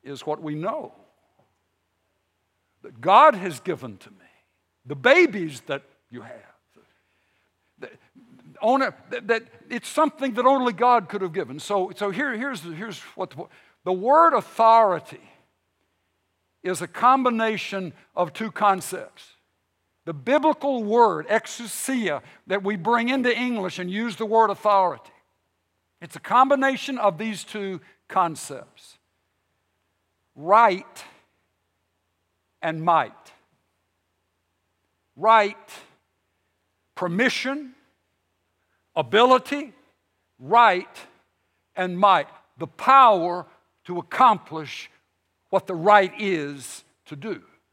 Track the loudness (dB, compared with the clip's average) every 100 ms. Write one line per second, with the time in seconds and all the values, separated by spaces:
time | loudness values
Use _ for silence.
0 | -16 -14 -10 -8 -8 -8 -8 -10 -12 _
1 | _ _ _ _ _ _ _ _ _ _
2 | _ _ _ _ _ _ _ _ -20 -8
3 | 4 8 8 4 -6 -10 -10 -10 -10 -18
4 | -20 _ _ _ _ _ _ _ -16 -2
5 | 2 4 4 0 -10 -12 -12 -12 _ _
6 | _ -20 -20 -20 _ _ _ _ _ _
7 | _ _ _ _ _ _ _ _ -20 -20
8 | _ _ _ _ -20 -6 0 0 -2 -6
9 | _ -14 -2 -4 -4 -20 -12 -10 -6 0
10 | 0 0 -6 0 2 4 0 0 2 2
11 | 0 -8 -6 -6 -8 -10 -4 -4 -4 -6
12 | -6 -4 -4 -4 -8 -10 -12 -14 -12 -14
13 | -18 -12 -12 -12 -18 _ _ _ -6 -4
14 | 2 6 6 2 -4 0 4 6 4 0
15 | -8 -20 _ _ _ _ _ _ _ _
16 | _ _ _ _ _ _ -8 -8 -8 0
17 | 2 4 2 0 -2 -4 -8 -8 -10 -14
18 | _ -6 -6 -6 -10 0 0 0 -4 -12
19 | -14 _ -20 _ _ _ _ _ _ _
20 | -14 -12 0 2 2 0 -2 -4 0 4
21 | 4 2 -2 -2 -2 -16 -12 -10 -4 -2
22 | -2 -4 -10 -20 -6 -4 -4 -4 0 0
23 | 0 -2 -2 -2 -4 -4 -6 -8 -8 -6
24 | -6 -6 0 2 2 0 0 2 2 -2
25 | -16 _ _ _ _ _ _ _ _ _
26 | -20 -18 0 2 4 2 0 -2 -8 -2
27 | -2 -2 -10 -10 -12 -10 -8 -10 _ _
28 | _ -2 -2 -4 -14 -16 -18 _ -20 _
29 | _ _ _ _ _ _ _ _ _ _
30 | _ _ _ -14 2 6 6 2 -8 -20
31 | -20 _ _ _ _ _ _ _ _ _
32 | _ _ _ _ _ _ -8 -4 0 0
33 | 0 -8 -20 _ _ _ _ _ _ _
34 | _ _ _ _ _ _ _ _ _ _
35 | _ -4 4 4 4 -4 -20 -20 -20 _
36 | _ _ _ _ _ _ _ _ _ -8
37 | -6 0 0 0 -6 -8 -12 _ _ _
38 | _ _ _ _ _ _ _ _ _ -6
39 | 0 2 4 4 2 -10 -10 _ _ _
40 | _ _ _ _ 0 4 4 2 -6 -20
41 | -20 _ _ _ _ _ _ -8 -6 2
42 | 4 4 0 -12 _ _ -16 -6 4 8
43 | 8 6 0 -6 -10 _ _ _ -10 -10
44 | -8 4 4 4 -4 -12 -12 -14 -18 _
45 | _ _ _ _ _ -4 -4 -4 4 4
46 | 4 -2 -4 -4 -4 -12 -16 -20 _ _
47 | _ -14 -12 -12 _ _ _